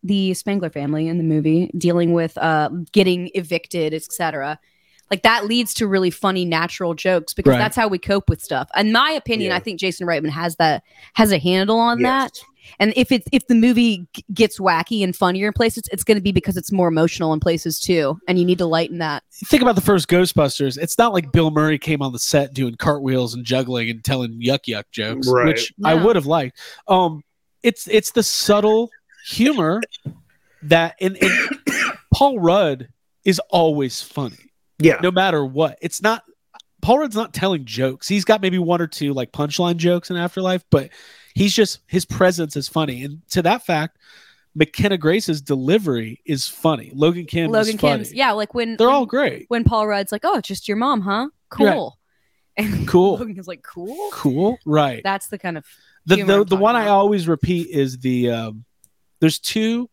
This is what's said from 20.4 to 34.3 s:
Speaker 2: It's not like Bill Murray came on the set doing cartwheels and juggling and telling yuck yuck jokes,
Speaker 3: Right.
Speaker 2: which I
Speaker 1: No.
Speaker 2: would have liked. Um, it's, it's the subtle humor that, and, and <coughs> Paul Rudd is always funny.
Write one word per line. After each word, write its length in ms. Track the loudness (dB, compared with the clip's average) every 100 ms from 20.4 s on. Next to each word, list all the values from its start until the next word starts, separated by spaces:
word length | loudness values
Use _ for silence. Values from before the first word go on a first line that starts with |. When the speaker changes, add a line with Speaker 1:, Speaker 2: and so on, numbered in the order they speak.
| 0 0 -4 -2
Speaker 2:
It's 220 | -6 2
not 160 | 2
like 180 | 2 0
Bill 180 | 0 2
Murray 280 | 2 0 0
came 240 | -2 -2
on 100 | -4
the 60 | -4
set 340 | 0 0 0
doing 220 | -4 -6
cartwheels 580 | -2 -2 -2 0 -2 -2
and 100 | -6 -4
juggling 420 | -2 -2 -4 -4
and 160 | -6
telling 340 | -4 -2 -4 -4
yuck 260 | -2 -2 -4
yuck 140 | -8 -10
jokes, 340 | -8 -6 -2 2
Speaker 3:
Right. 200 | 4 4
Speaker 2:
which 260 | 0 -4 -4
I 120 | 2
Speaker 1:
No. 100 | 4
Speaker 2:
would 120 | 4 2
have 100 | 2
liked. 320 | 0 -2 -10 -20 -20 0
Um, 360 | 2 2 -2 -16 _ _ _
it's, 260 | -2 -2 0
it's 220 | 0 2
the 120 | -2
subtle 680 | -2 -2 2 2 4 2 0 _ _ _ -14
humor 540 | 0 2 2 0 -2 -6 -12 -16 -16 _ _ _ _
that, 320 | 2 2 2 -2
and, 160 | -4 0
and 100 | 0
<coughs> 800 | 0 -2 -6 -6 -4 -4 -6 _
Paul 260 | 4 4 4
Rudd 500 | 2 4 2 -2 -8 _ _ _
is 160 | 0 0 2
always 540 | 2 4 2 -2 -4
funny. 340 | -10 -8 -8